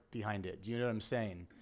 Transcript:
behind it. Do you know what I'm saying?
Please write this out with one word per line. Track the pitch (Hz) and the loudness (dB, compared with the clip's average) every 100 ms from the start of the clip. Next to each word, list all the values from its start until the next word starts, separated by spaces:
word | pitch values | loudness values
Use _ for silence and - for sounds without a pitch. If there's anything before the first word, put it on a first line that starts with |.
| - | -8
behind | 120 107 104 92 | -4 0 0 0
it. | 87 | -4
Do | 98 | -2
you | 117 | 2
know | |
what | 123 | 2
I'm | 110 | 2
saying? | - 123 107 90 87 - | 2 2 2 -2 -10 -16